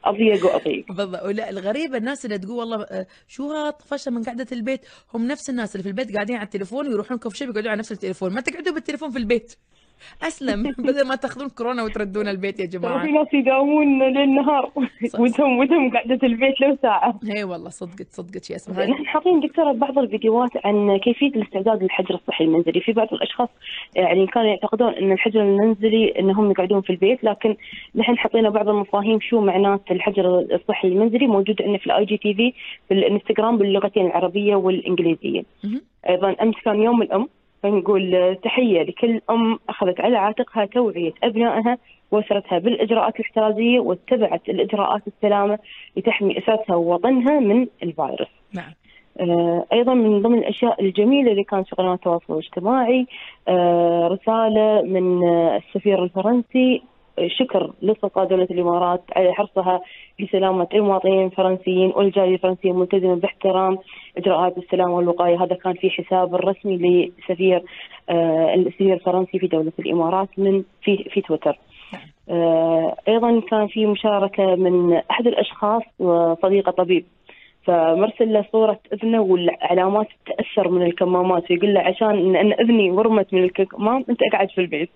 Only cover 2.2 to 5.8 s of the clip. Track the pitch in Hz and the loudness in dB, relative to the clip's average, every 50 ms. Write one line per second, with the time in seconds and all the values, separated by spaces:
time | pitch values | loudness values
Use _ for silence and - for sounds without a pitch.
2.2 | - 240 208 202 185 190 240 240 233 226 226 214 208 - 190 190 190 _ _ _ | -10 -10 -10 -10 -10 -10 -10 -10 -8 -8 -8 -10 -10 -10 -12 -12 -12 _ _ _
3.2 | _ _ - - 269 285 311 311 302 302 294 294 _ _ 285 277 - 277 240 240 | _ _ -14 -12 -10 -8 -8 -6 -6 -8 -8 _ _ _ -12 -10 -8 -8 -8 -6
4.2 | 226 - 233 233 262 214 262 240 214 233 269 262 _ - - - _ _ - 233 | -8 -10 -10 -12 -12 -10 -10 -10 -6 -6 -6 -8 _ -18 -20 -20 _ _ -8 -6
5.2 | 226 240 294 294 - - 262 247 226 208 - 196 | -4 -4 -6 -8 -8 -8 -8 -6 -6 -8 -8 -10